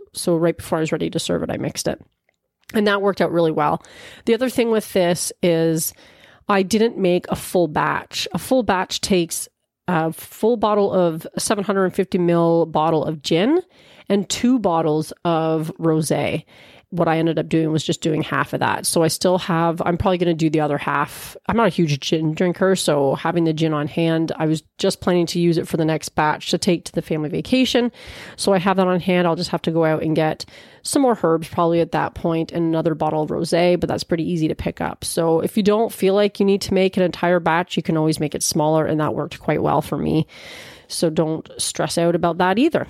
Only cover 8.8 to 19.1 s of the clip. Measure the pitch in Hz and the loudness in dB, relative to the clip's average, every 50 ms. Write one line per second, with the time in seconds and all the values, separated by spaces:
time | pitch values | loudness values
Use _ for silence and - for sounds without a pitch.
8.8 | 196 - - - - - 202 180 170 165 - - - - _ _ _ _ _ _ | -2 -4 -6 -6 -2 0 2 0 0 -2 -4 -10 -10 -12 _ _ _ _ _ _
9.8 | - - 175 160 160 160 156 - - - - - - 220 240 208 220 208 214 208 | -6 -2 -2 0 0 -2 -4 -6 -14 -16 -8 0 0 2 2 2 2 2 2 2
10.8 | 202 196 - 185 175 170 160 165 - - - - - - 220 202 190 - 196 196 | 2 2 2 2 2 2 0 -2 -8 -10 -8 -6 -2 -2 -2 -2 -2 -2 0 0
11.8 | 190 180 - - 185 - - 180 175 170 170 170 170 170 170 170 165 160 156 156 | 0 0 0 -2 -4 -2 0 0 2 2 4 4 4 4 4 2 2 0 0 0
12.8 | 156 165 165 151 - 156 156 147 - - 170 160 196 262 320 370 359 _ _ _ | 2 2 2 0 0 -2 -6 -6 -4 -2 0 2 2 2 2 0 0 _ _ _
13.8 | - - - - - - 202 208 175 - - - - 240 262 254 196 185 165 165 | -20 -20 -20 -14 -4 0 0 0 0 -2 -4 0 2 2 2 2 2 2 0 2
14.8 | 165 156 151 156 151 - - _ - 175 165 160 160 160 160 160 156 160 - - | 2 2 0 0 -2 -4 -8 _ -2 0 0 0 0 0 0 -2 -2 -4 -6 -2
15.8 | 160 165 156 160 156 - 151 147 - - - 160 - _ - - - - - - | 0 2 2 2 2 0 0 0 0 -2 -4 -4 -8 _ -20 -20 -20 -20 -20 -20
16.8 | _ - 190 170 170 165 160 160 165 165 156 165 160 156 165 160 160 156 156 156 | _ -8 -2 -2 0 0 2 0 0 0 0 -2 -2 0 0 0 0 2 0 -2
17.8 | - - 160 - - 165 156 156 156 - 143 135 139 - - 127 131 117 101 - | -2 -2 -4 -2 -2 -2 -2 -2 -2 -2 -2 -2 -2 -2 -2 -2 -2 -2 -2 -2
18.8 | - - - 175 160 165 | -4 0 0 2 2 2